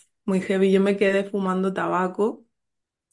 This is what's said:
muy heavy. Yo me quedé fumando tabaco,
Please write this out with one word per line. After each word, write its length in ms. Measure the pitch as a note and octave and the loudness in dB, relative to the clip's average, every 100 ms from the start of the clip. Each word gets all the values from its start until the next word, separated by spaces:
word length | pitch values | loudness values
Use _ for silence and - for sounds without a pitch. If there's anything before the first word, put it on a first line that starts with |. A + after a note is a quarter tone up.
| _ _ - | _ _ -4
muy 160 | F#3+ | -2
heavy. 300 | F#3+ F#3+ F#3+ | 0 2 4
Yo 100 | F#3+ | 4
me 160 | G3 G3 | 2 2
quedé 260 | G3 G3 G3 | 2 0 -2
fumando 480 | G3+ F#3 F#3 F#3+ | -4 -2 -2 -2
tabaco, 720 | F#3+ E3+ F3 F#3 F3+ A3 - _ _ _ _ _ _ _ | -2 -2 -2 -2 -2 -4 -4 _ _ _ _ _ _ _